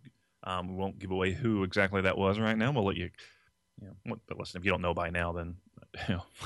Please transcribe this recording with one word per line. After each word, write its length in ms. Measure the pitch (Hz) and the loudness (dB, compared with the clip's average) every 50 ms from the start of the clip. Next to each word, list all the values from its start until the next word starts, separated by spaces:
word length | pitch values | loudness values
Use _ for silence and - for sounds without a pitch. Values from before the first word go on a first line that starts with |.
| - 135 - _ _ _ _ _ - | -16 -20 -20 _ _ _ _ _ -8
Um, 260 | 95 92 90 90 92 | -4 -4 -4 -4 -4
we 60 | 92 | -4
won't 240 | 92 95 98 95 - | -4 -4 -4 -4 -6
give 120 | 101 92 | -6 -4
away 220 | 92 92 92 95 92 | 0 2 2 2 2
who 300 | - 120 113 110 101 95 | 2 0 2 2 2 2
exactly 380 | 92 - 104 98 92 104 95 92 | 2 4 2 2 4 4 4 4
that 140 | 95 - - | 4 4 4
was 220 | 98 95 101 107 | 4 4 4 4
right 180 | 113 110 110 110 | 2 2 2 4
now. 140 | 110 131 | 2 2
We'll 140 | 147 123 98 | 2 2 2
let 100 | 98 80 | 2 0
you, 140 | 87 87 87 - - - - - _ _ _ _ _ _ _ _ - | -2 -4 -6 -8 -14 -20 -20 -20 _ _ _ _ _ _ _ _ -18
you 60 | 104 95 | -18 -18
know, 60 | - - _ | -18 -12 _
what, 140 | 120 104 - - - | -8 -8 -8 -8 -12
but 100 | - - | -10 -10
listen, 200 | 98 - - 92 | -10 -8 -8 -2
if 40 | 90 | 0
you 60 | 98 | 2
don't 100 | 92 90 | 2 2
know 120 | 90 87 85 | 2 0 0
by 160 | 90 87 85 | 0 0 -2
now, 220 | 87 87 87 85 85 | -2 -2 -2 -2 -2
then, 220 | 87 85 85 87 - - _ _ - | -4 -6 -6 -8 -12 -14 _ _ -20
<laughs> 280 | - - - - - - | -20 -16 -12 -8 -2 -2
you 80 | 95 | -2
know, 80 | 92 - - - - - | -2 -4 -8 -14 -14 -12